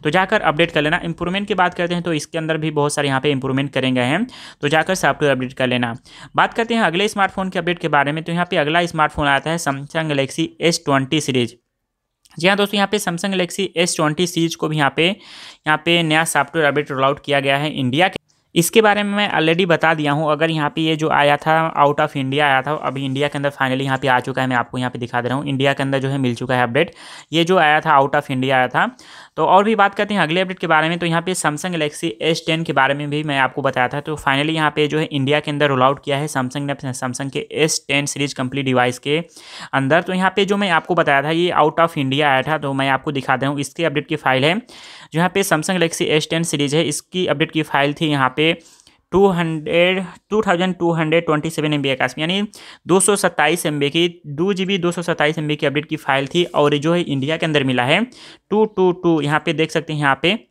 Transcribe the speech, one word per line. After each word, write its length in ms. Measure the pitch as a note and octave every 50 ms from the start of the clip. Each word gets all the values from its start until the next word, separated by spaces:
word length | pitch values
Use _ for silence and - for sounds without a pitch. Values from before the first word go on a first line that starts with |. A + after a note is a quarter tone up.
| -
तो 60 | D3+
जाकर 320 | D3+ F#3 F#3+ F#3+ A3 G#3+
अपडेट 300 | - - D3 D3+ E3+ E3
कर 100 | - D#3+
लेना। 180 | D3 D3+ E3 F3 -
इम्प्रूवमेंट 440 | E3+ D#3+ - F3 F3 F3+ G3 G#3
की 60 | G3 G#3
बात 200 | F#3 F3+ F3+ F3+
करते 200 | - F3 E3+ F3
हैं 100 | F3 E3+
तो 100 | F3 E3
इसके 240 | D3 D3 - -
अंदर 200 | E3 D#3+ D#3 D#3+
भी 140 | D#3+ D#3 D#3+
बहुत 220 | D#3 D3+ C#3+ D3 -
सारे 140 | - C#3+
यहाँ 120 | C#3+ C3+ C3+
पे 100 | E3+ D3+
इम्प्रूवमेंट 400 | C#3+ C3+ B2+ C3+ C3 C3+ C#3 C#3 -
करे 180 | C3+ B2+ C3
गए 120 | B2+ B2+ B2
हैं, 220 | B2 D3 F#3 A#3+ B3+ - - - - - _
तो 60 | -
जाकर 280 | C#3+ D#3 D#3 D#3+ - F#3+
सॉफ्टवेयर 400 | F#3 - D3 C3+ - D3 C#3+ C3+
अपडेट 180 | B2+ B2+ B2+ B2+
कर 140 | - C3
लेना। 280 | B2 B2 B2 A#2+ A#2 A#2 - _ - - - - - _
बात 180 | C#3 C#3 D3 -
करते 200 | - A3+ A3+ A#3
हैं 80 | A#3
अगले 260 | A3 E3+ D#3+ F3+ G3+
स्मार्टफोन 420 | A3 - G3+ G3 F#3 - - F#3+ F#3+
के 100 | F#3 F#3+
अपडेट 200 | E3+ E3+ F3 F3
के 80 | -
बारे 240 | D#3 D3+ D3 C#3 C#3+
में। 120 | D3 D#3+ D#3+
तो 80 | -
यहाँ 160 | E3+ F3 F3 F3
पे 60 | D3+
अगला 280 | E3+ D3 C#3+ D#3+ F3 F3
स्मार्टफोन 420 | E3+ E3+ D#3+ D3+ D3 - - D3+
आता 240 | C#3+ C#3 C#3 C3+ D3+
है 60 | E3 E3+
Samsung 520 | - - C3+ C3+ C#3+ C#3+ - D#3+ D#3+ D#3+
Galaxy 360 | D3 C#3 C3+ C3+ - - D#3+ D#3+ - _
एस 200 | C#3+ E3 E3 - -
ट्वेंटी 360 | D3+ C#3 C3+ C3+ C3 D3 D#3
सीरीज। 340 | D3 - C3 C3 A#2+ A2+ - _ _ _ _ _ _ _ _ _ _ _ _ _ _ _ -
जी 100 | - D#3+
हाँ 100 | F#3 G3+
दोस्तों, 200 | G3 G3+ G3 -
यहाँ 100 | G#3 G3
पे 120 | G3 G#3+ G#3
Samsung 360 | - F#3 E3+ E3+ - G3 G3
Galaxy 320 | F#3 F3+ F3 - - G3 - _
एस 200 | D#3+ F3 E3+ -
ट्वेंटी 320 | - D#3+ D3+ D3+ D3+ F3+
सीरीज 280 | F3 - E3+ E3 E3 E3
को 120 | - -
भी 100 | D#3 D#3
यहाँ 160 | D#3 D3 C3+ -
पे, 120 | - D#3+
यहाँ 760 | F3+ G3+ - - - - - - - - _ _ D3+ D#3 D#3 -
पे 160 | E3+ E3+ E3+ E3+
नया 200 | D#3 D#3 D#3 E3
सॉफ्टवेयर 420 | E3 - D3 C#3 C#3 - E3 D#3
अपडेट 240 | C#3+ C3+ D3 D3 -
रोल 120 | C#3+ C3 C3+
आउट 200 | C3+ C#3 C#3 -
किया 140 | - C#3+ C#3
गया 180 | C#3 C3+ C#3
है 140 | C#3 D3 D#3
इंडिया 360 | - - C3+ B2 A#2+ C#3+ F3+
के। 120 | F#3+ F#3+ - _ _ _ _ _ _ _
इसके 260 | F3 E3 - - A3+
बारे 220 | G#3+ G#3 G3+ G#3 G#3
में 80 | G3+ G3+
मैं 120 | G3+ G#3 G3
already 340 | - - D#3+ D#3+ E3 E3+ G3
बता 260 | F3 D#3+ D#3 - D#3+ E3
दिया 180 | D#3 D3+ C#3+
हूँ। 200 | C#3+ D3+ D#3+ D3
अगर 180 | D3+ D3 D#3+ E3
यहाँ 180 | D#3+ D#3 D3 D3
पे 120 | - D#3+
ये 140 | D#3+ D#3+ D#3+
जो 140 | D3+ D#3 D3+
आया 260 | - C#3+ D3 C#3+ D3
था 160 | C#3+ - D#3+ D#3 D#3+ D#3+ E3 -
out 220 | - C#3+ C#3+ D3 C#3+
of 160 | D3+ D3 -
India 240 | D3 C3+ C3 C3+ C#3+
आया 220 | D3+ C#3+ C3+ C3
था, 100 | B2+ C#3+ D3+
अभी 260 | D#3 - C3 C3 C3+ C#3
इंडिया 220 | C3+ C3 C3+ C#3+
के 100 | C#3+ -
अंदर 120 | D3 C#3 C#3+
finally 300 | C#3 - C#3 C3 B2+ C3
यहाँ 160 | C#3 C3+ C3+
पे 100 | C3 C#3
आ 120 | C3+ B2+ B2
चुका 220 | A#2+ - B2+ -
है, 60 | C3
मैं 80 | B2+ C3
आपको 220 | A#2+ A#2 - -
यहाँ 120 | B2+ B2+ B2
पे 80 | - A#2+
दिखा 220 | B2+ A2+ - B2
दे 80 | A#2+ B2
रहा 80 | B2+
हूँ, 80 | C3+ D3+
इंडिया 260 | C#3+ C#3 B2+ C3+ C#3 C#3
के 100 | - C#3
अंदर 160 | C3+ C#3 C3+
जो 100 | B2+ C3+
है 80 | C#3
मिल 160 | C#3 C3 B2 A#2+
चुका 200 | - C3 A#2+ C3
है 80 | B2+ B2
अपडेट, 280 | A#2 A#2 C#3 F3 G3+ - - - - - - - _ D3
ये 100 | D#3+ E3+
जो 140 | E3 F#3+
आया 220 | F#3 D#3+ D3+ D3+ D#3
था 160 | D3+ D#3+ D3+ C#3
out 160 | C3+ C#3 -
of 120 | D3 C#3+
India 240 | - C#3 B2+ B2+ C3
आया 160 | C3+ C3 B2+
था। 180 | B2 B2+ D3 F#3 A#3 - - - - - - - - _
तो 80 | - D#3+
और 180 | D3+ F3 F#3+ G3+
भी 120 | A3 A3+
बात 200 | G3+ G3 G3+ G3+
करते 180 | - G#3 G3+ G#3
हैं 80 | G3+
अगले 200 | E3 D3+ D#3+ F#3
अपडेट 180 | F#3+ F#3 F#3 -
के 80 | -
बारे 220 | E3 D#3+ D#3 D#3 D#3+
में। 80 | F3 F3
तो 60 | F3
यहाँ 160 | E3+ E3 E3+
पे 120 | E3 F3+ F#3
Samsung 420 | - - D#3 D3 D3+ - F#3 F3
Galaxy 340 | E3 D3+ D3 D3 - - E3 - -
एस 220 | C#3+ D#3 E3 D#3+ -
टेन 160 | - D#3+ D#3+ E3
के 100 | E3 D3+
बारे 200 | C#3 C3 C3+ C#3
में 160 | D3 D3 D3
भी 120 | C#3+ D3+ D#3
मैं 140 | D3+ C#3+ C3+
आपको 220 | C3 C3 - D3
बताया 260 | C3+ C#3 C3 B2+ B2
था। 140 | A#2+ - C#3+
तो 140 | C#3+ - D#3
finally 380 | D3 - C#3+ C3+ C#3 D3 D#3 D#3+
यहाँ 160 | D#3+ D#3 D3 C#3+
पे 120 | - D3+
जो 120 | D3 D3 D3+
है 60 | D#3+
इंडिया 340 | - D3 C#3+ C3+ C3+ C#3+ D3+
के 120 | D3+ -
अंदर 180 | D3 C#3+ D3+ C#3+
रोल 140 | C#3 B2+ B2+
आउट 200 | C3 C#3+ C#3+ _
किया 120 | D3 C#3
है 100 | C#3 D3
Samsung 340 | D3+ - C3+ B2+ B2+ - D3
ने 100 | C#3+ C#3+
अपने 220 | C#3 C3+ - C3+ B2
Samsung 380 | - - B2+ B2 - C#3 C#3 -
के 140 | C#3+ - - -
एस 300 | G#2+ D3 D#3+ - - _
टेन 180 | - C#3 C#3+ C#3+
सीरीज 280 | C#3+ - - C#3+ C#3 -
कंप्लीट 320 | - C3 B2+ C3 C#3 C3+
डिवाइस 340 | C3 B2+ B2 B2 B2+ B2 -
के 180 | - C#3 D3 D#3+ F3 - _ - - - - - - - -
अंदर। 280 | C3+ C3+ C3+ D3 F3
तो 120 | F3+ - F#3
यहाँ 200 | F#3 F#3 F#3+ F#3
पे 100 | G#3 G3
जो 120 | F3+ G3+
मैं 120 | G3+ G3+ F#3+
आपको 240 | E3+ D#3+ - - F3+
बताया 260 | E3+ D#3+ D3 C#3+ C#3 C#3
था 80 | D3+
ये 180 | E3 E3+ F3 F3+ -
out 260 | - D3+ D#3 D#3 E3
of 160 | E3 E3+ -
India 240 | D#3+ C#3 C3+ C3 C#3+ D3+
आया 180 | D3 C3+ C3
था, 160 | C3 C#3+ D#3
तो 160 | D#3 D3 C#3 C#3
मैं 160 | C3+ C3+ C3+
आपको 220 | C3+ C3 C3+ D#3
दिखा 260 | C#3+ C3+ B2+ - C3+
दे 80 | B2+ C3+
रहा 60 | C#3
हूँ, 80 | D3 C#3+
इसके 240 | D#3 - - - E3
अपडेट 220 | D#3+ C#3 D3+ C#3+
की 80 | - D#3+
फाइल 280 | D3 - C3+ C3 C3 C3
है। 100 | D#3 F3
जो 640 | A3 - _ - - - - - - - - - D#3
यहाँ 120 | F3 F#3 F3
पे 100 | G3 G3
Samsung 360 | - F3 D#3 D#3 - F#3 F3+
Galaxy 260 | E3+ E3 - - F3 -
एस 200 | D3+ D#3 D3+ -
टेन 140 | E3 E3 E3+
सीरीज 320 | E3 - C#3 C#3+ C#3 C#3
है, 80 | D#3+ E3
इसकी 400 | D3+ D3 - - _ - F#3 F3+
अपडेट 240 | - D3+ C#3+ C#3+ C3+
की 100 | - D#3+ D3+
फाइल 300 | - - C#3+ C#3+ C#3+ D3
थी 140 | - E3
यहाँ 220 | D#3 D3 C#3+ C3+ B2+
पे 100 | - - D3+ D#3+ E3+ E3+ - - - _ _ _ _ _ _ _
टू 160 | - F3+ G3+
हंड्रेड, 760 | G3 F#3 E3+ E3+ D#3+ D#3+ D#3 D3 D3+ E3 E3+ F3 F3+ F#3 F#3+ F#3 F3 - - _ _
टू 120 | G3+ G#3+
थाउजेंड 320 | A3 G3+ F3+ E3+ F#3 F#3 F3+
टू 160 | F3+ E3+ E3+ E3
हंड्रेड 320 | D#3+ D#3+ D#3 D#3 E3+ E3+
ट्वेंटी 240 | - D#3 D3+ D3+ E3
सेवन 240 | D#3+ - D3+ D#3 D3+
एम 80 | D3
बी 80 | C#3 C#3
के 140 | C3 B2+ C3+
आसपास, 160 | B2+ - D3
यानी 220 | D#3 E3 F#3 G3 G#3 G#3+ - - - - - - _
दो 120 | - F3+ F#3+
सौ 160 | F#3+ - G#3
सत्ताईस 500 | G3 - F3+ - - D3 D3+ E3 E3+ -
एम 140 | E3+ D3+ D3
बी 100 | C#3 C#3+
की, 180 | C#3+ E3 F3 F3 E3+ F3 _
दो 240 | D3+ C#3+ C#3 F3 G3 G3+
जी 120 | F3+ F#3+
बी 120 | F3+ G3+ F#3+
दो 120 | E3 F3
सौ 100 | E3+ F3+
सत्ताईस 360 | E3+ F3 E3 D#3 D3+ D3 D#3
एम 100 | - D3+
बी 80 | D3 D3+
की 100 | D3 -
अपडेट 200 | C#3+ C3+ D3 D3
की 100 | - D#3
फाइल 300 | D3+ - - C#3 C3+ C#3+
थी। 160 | C#3 - F3 F3
और 320 | - - - D3 D3 D3+
जो 160 | D3 C3+ D#3+ E3+
है 80 | F3
इंडिया 360 | E3+ - C#3+ C3+ C3 C#3+ D#3+
के 80 | E3 F3
अंदर 180 | E3 D3+ D3 C3+
मिला 200 | C3+ B2+ B2 A#2+
है 200 | B2+ D#3 F#3+ A3+ B3 - - - - - _ _ _
टू 160 | G3 G#3+ A3
टू 240 | G#3+ G#3+ - F#3 F3+ F3
टू, 260 | F3+ - F3 E3 D#3
यहाँ 200 | C#3+ C#3+ D3+ D3+ -
पे 80 | E3+ D#3+
देख 180 | D3 D#3+ D#3
सकते 220 | - E3+ D3+ - D#3
हैं, 60 | D3
यहाँ 200 | D3 C#3 C3+ C3+
पे 160 | - E3+ G3+ A#3 - _